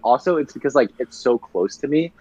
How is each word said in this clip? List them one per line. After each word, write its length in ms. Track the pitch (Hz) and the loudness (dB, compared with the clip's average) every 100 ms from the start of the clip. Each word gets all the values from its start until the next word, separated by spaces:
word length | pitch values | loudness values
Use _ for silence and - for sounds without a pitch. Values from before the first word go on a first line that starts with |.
also 340 | 110 127 - 165 | 2 2 2 0
it's 160 | 139 | -2
because, 220 | - 143 139 | -6 0 2
like, 140 | 113 - | 2 -2
it's 180 | 123 - | -10 -4
so 220 | 123 117 | 0 0
close 380 | - 92 98 - | -2 -4 -4 -4
to 100 | 139 | -2
me 240 | 151 170 - | -2 -2 -6